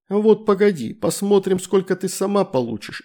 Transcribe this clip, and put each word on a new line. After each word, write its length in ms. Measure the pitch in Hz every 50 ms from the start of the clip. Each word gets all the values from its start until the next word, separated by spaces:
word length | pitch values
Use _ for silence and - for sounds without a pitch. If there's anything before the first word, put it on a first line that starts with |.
| _ -
«Вот 360 | 190 208 214 220 208 214 220
погоди, 480 | - 202 180 208 208 196 143 117 110
посмотрим, 680 | - - - - - - 202 202 202 196 196 190 190 180
сколько 380 | - - 208 196 185 - 185
ты 120 | 180 - 185
сама 360 | - - 190 196 202 202 190
получишь 580 | 196 - 127 120 113 113 101 - - - -